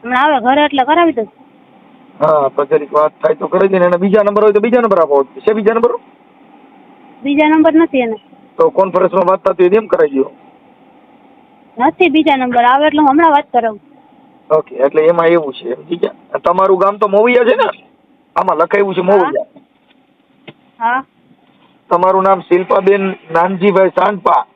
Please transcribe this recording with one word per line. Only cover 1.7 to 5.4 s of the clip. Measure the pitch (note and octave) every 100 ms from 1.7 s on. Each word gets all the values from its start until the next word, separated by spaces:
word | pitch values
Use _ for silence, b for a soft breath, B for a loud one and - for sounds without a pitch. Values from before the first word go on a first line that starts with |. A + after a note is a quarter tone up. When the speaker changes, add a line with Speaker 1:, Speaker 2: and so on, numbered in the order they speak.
| _ _ - - -
Speaker 2:
હા, | D3+ D#3 C3+
તો | -
જરીક | C#3+ D#3 C#3+
વાત | D3 D3+
થાય | _ D#3
તો | D#3 F3
કરી | F#3 G3
દે | F#3+
ને. | F3+
એના | F3
બીજા | G3 G#3+
નંબર | G#3 G#3
હોય | G#3+
તો | G#3
બીજા | A3 A#3+
નંબર | A#3 F#3+
આપો. | D3+ C#3
છે | C3+ C3+